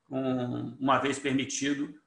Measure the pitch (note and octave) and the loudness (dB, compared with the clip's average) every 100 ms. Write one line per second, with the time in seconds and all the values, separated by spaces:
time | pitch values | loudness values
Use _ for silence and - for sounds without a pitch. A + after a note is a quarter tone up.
0 | - C3+ C3 C3 B2 A#2+ B2 A#2+ C3+ C3 | -8 -4 0 0 0 -4 -6 -2 4 4
1 | C3+ C3+ C#3+ C3 C3 - C#3 C#3 D3+ - | 4 0 0 0 0 -2 0 0 -4 -8